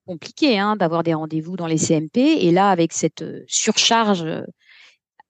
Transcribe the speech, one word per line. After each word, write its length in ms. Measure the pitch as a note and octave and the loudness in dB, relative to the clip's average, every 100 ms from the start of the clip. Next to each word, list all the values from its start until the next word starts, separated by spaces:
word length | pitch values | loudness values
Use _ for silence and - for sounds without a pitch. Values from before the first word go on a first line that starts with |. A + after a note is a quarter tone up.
| - | -16
compliqué, 540 | E3+ - - D4 G3+ | -14 -12 -2 0 2
hein, 160 | G#3 G#3+ | 0 0
d'avoir 280 | E3+ E3+ | 0 0
des 100 | E3 | 0
rendez-vous 420 | D#3 D#3 D#3+ D#3+ F#3 | -2 -2 -6 -6 -8
dans 120 | E3 | -2
les 100 | D#3+ | -2
C 160 | - | 0
M 160 | D#3 D#3 | 0 0
P. 100 | A#3+ | 0
Et 320 | D4 D#4+ E3+ | 2 4 4
là, 180 | F3+ G3+ | 4 4
avec 220 | F3 E3 | 2 0
cette, 300 | - D#3+ - | 0 -4 -4
euh, 220 | D#3 - - | -14 -14 -6
surcharge, 760 | - - - - A#3 G#3+ F#3 | -2 0 2 2 2 2 0
euh, 200 | D#3+ E3+ - - _ - - _ _ _ | -2 -8 -10 -18 _ -20 -20 _ _ _